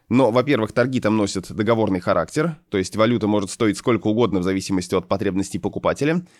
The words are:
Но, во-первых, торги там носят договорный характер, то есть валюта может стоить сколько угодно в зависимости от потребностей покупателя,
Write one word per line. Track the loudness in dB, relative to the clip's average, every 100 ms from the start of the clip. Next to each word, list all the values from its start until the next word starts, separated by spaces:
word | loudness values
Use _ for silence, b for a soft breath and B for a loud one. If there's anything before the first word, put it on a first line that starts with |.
| 0
Но, | 2 4
во-первых, | 2 2 0 0
торги | 0 0 0
там | 0 2
носят | 0 -4 -8
договорный | -4 0 2 2 0
характер, | 0 0 0 -2 -2 -4 -4
то | -2
есть | -2 0
валюта | 2 2 0
может | 0 -2
стоить | 0 0 0
сколько | 0 0 2
угодно | 2 2 0
в |
зависимости | 0 -2 -2 -4 0 -2
от | -2
потребностей | -2 -2 -2 -4 -6
покупателя, | -6 -2 -2 0 0 -2 -4